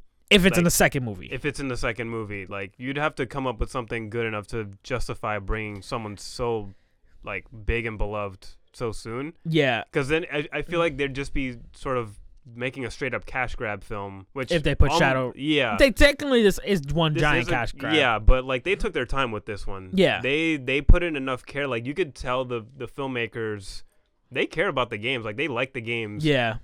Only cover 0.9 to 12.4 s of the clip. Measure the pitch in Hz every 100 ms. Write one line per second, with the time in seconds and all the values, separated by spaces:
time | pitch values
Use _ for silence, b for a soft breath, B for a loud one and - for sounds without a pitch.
0.9 | 139 123 95 65 135 147 139 139 120 131
1.9 | 113 113 113 107 101 92 101 98 - 127
2.9 | 139 151 - 131 143 131 113 123 135 117
3.9 | 120 110 117 113 107 101 117 104 95 -
4.9 | 123 - 120 113 104 98 110 107 101 95
5.9 | 117 107 101 107 - 120 113 104 95 _
6.9 | _ _ - - 101 - 113 104 117 113
7.9 | 107 104 104 101 95 - - _ - 120
8.9 | 104 117 117 143 - 170 160 139 117 -
9.9 | 160 135 156 175 143 151 151 147 170 170
10.9 | 139 139 135 135 - 135 120 - - 143
11.9 | 127 113 101 - -